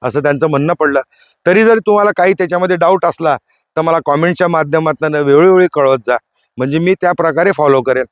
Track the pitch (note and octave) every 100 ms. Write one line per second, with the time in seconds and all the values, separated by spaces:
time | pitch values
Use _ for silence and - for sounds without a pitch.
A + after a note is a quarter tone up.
0 | B2 C#3 C#3+ C#3 D#3 C#3 D3+ - D3+ C#3
1 | - - - _ F3 F#3+ A3+ A3 - G#3
2 | G#3 F#3+ F3+ F#3 F3 F3 F3+ F3+ E3+ F#3+
3 | E3+ - D#3+ C3 _ _ _ - E3 E3
4 | D3 C#3+ E3+ F3 F3 E3 D3 D#3+ D#3+ C#3+
5 | D#3 D3+ C#3+ C#3+ F#3 F#3 F3+ D3+ C#3 C3
6 | A#2 A#2+ - _ _ - C3 D#3 F3 F#3+
7 | F3+ F3+ E3 D3 F#3 F3 D3 C3+ B2+ B2+
8 | B2